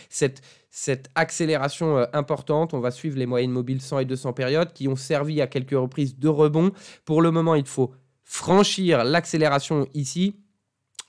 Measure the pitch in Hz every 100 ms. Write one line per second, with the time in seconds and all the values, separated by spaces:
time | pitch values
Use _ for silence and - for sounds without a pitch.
0 | - - 139 131 - _ _ - - 131
1 | - - 160 - 160 151 139 - 165 139
2 | 120 147 139 143 - 151 165 147 123 123
3 | 160 135 123 123 127 123 123 131 131 139
4 | 131 131 135 123 127 151 170 - 135 131
5 | - 151 147 151 131 135 131 139 127 135
6 | 139 131 147 147 151 151 180 196 - -
7 | - 156 170 165 165 156 135 - 127 -
8 | _ _ _ - - 185 202 - 185 139
9 | 117 165 165 160 151 139 - 156 135 147
10 | 135 170 190 202 _ _ _ _ _ -